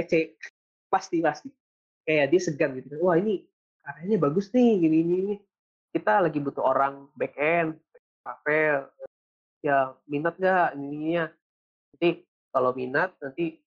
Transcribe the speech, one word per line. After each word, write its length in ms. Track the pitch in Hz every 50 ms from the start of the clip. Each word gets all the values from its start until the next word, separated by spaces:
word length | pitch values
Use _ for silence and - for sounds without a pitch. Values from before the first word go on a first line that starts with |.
| 170
C. 80 | - 175 160 160 160 - _ - - - _ _ _ _ _ _ _ 190
Pasti, 320 | 185 - - 180 165 170
pasti. 240 | 147 147 - - 135 - _ _ _ _ _ _ _ _ _ _
Kayak 200 | 160 156 151 143 139
dia 120 | 160 185
segan 300 | 180 175 147 135 160 139 131
gitu. 240 | 131 - 139 147 156
"Wah, 160 | 175 185 160
ini 320 | 170 202 220 196 170 - _ _ _ _ _ _ _
karyanya 360 | _ 151 - 147 165 196 220 180
bagus 320 | 151 143 156 202 202 - -
nih, 240 | 254 247 233 214
gini, 200 | 185 165 156 160 160
gini, 140 | 165 170 180 185 190
gini. 100 | 202 202 202 _ _ _ _ _ _ _ _ _ _
Kita 320 | - 320 - 214 214 208
lagi 160 | 175 156 151
butuh 240 | 147 143 139 - -
orang 480 | 104 131 135 135 139 139 139 139 139 - _
back 160 | 123 135 139 -
end, 440 | 131 147 156 170 170 165 160 156 151 _ _ _ - _ _ _ _
Rafael. 720 | _ 127 123 - _ 147 151 156 156 151 147 139 139 139 _ _ - - _ _ _ _ _ _ _ _ _ _ -
Ya, 320 | 147 139 139 131 131 131 _ _
minat 320 | 147 147 143 156 170 170
nggak 400 | 190 185 185 185 180 170 143 139
ininya? 480 | 143 139 143 147 151 156 160 170 170 160 156 - _ _ _ _ _ _ _ _ _ _ _ _
Nanti 120 | _ 170 175 165 - - _ _ _ _ _ -
kalau 240 | 131 127 127 123
minat, 400 | 131 127 127 135 156 180 185 -
nanti 400 | _ 143 135 - 165 170 160 - _ _